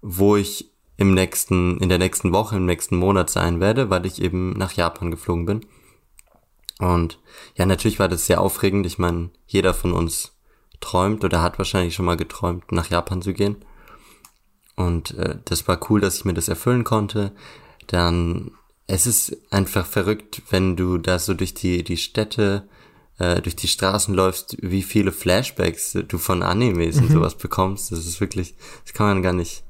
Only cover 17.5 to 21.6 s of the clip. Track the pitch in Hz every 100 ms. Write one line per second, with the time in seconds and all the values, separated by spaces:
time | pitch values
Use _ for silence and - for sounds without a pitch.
17.5 | - - - - 90 85 87 85 87 -
18.5 | - _ _ - 95 120 113 - - _
19.5 | 98 95 - 87 - 92 107 - - -
20.5 | 95 95 87 90 90 82 90 - 87 92
21.5 | -